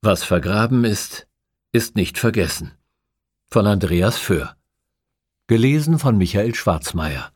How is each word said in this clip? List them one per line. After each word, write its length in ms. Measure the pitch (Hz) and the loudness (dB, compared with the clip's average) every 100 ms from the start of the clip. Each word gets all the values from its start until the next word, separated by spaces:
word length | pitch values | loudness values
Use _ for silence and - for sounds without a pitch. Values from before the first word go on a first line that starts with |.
Was 200 | 110 95 | 2 0
vergraben 600 | - 87 92 101 117 127 117 | 2 0 0 0 2 2 2
ist, 420 | 104 - - - _ _ _ _ | 0 -6 -14 -20 _ _ _ _
ist 240 | 120 110 - | -2 0 -2
nicht 240 | 90 - | -4 -2
vergessen. 540 | 120 110 82 - - - _ _ _ _ _ _ _ | -2 0 -2 -4 -10 -16 _ _ _ _ _ _ _
Von 180 | 117 104 | 2 2
Andreas 540 | 101 92 87 95 - | 2 2 2 0 -2
Föhr. 360 | - 113 71 - _ _ _ _ _ _ _ _ _ | -2 -2 -2 -14 _ _ _ _ _ _ _ _ _
Gelesen 500 | 113 123 151 151 160 | 2 4 2 2 0
von 180 | 139 110 | 2 2
Michael 380 | 90 98 110 | 2 0 -2
Schwarzmeier. 800 | - - 82 - 87 78 67 - | -2 -2 -2 -4 -6 -6 -6 -12